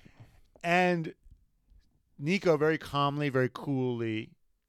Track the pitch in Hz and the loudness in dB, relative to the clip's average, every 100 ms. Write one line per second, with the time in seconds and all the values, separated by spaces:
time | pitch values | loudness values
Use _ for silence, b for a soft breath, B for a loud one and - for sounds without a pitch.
0 | b b b b _ _ 170 175 180 175 | b b b b _ _ 0 2 4 2
1 | 156 - - - _ _ _ - _ _ | -4 -12 -20 -20 _ _ _ -20 _ _
2 | _ - 143 190 180 156 151 156 - 143 | _ -8 -2 0 2 4 2 0 -2 -2
3 | 143 143 147 127 127 - - 135 127 120 | 0 0 0 0 0 -2 -4 -2 -2 -2
4 | 113 110 113 - _ _ | -4 -4 -8 -16 _ _